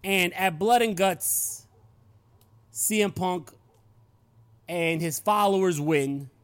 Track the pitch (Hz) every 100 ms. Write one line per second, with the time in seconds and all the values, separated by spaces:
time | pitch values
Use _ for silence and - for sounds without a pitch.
0 | 202 196 175 180 190 156 202 240 226 180
1 | 190 175 - - - - - _ _ _
2 | _ _ _ _ _ _ _ - - 214
3 | 202 - 185 180 - - _ _ _ _
4 | _ _ _ _ _ _ - 175 165 165
5 | 165 - - 208 202 196 190 156 147 151
6 | 135 139 135 _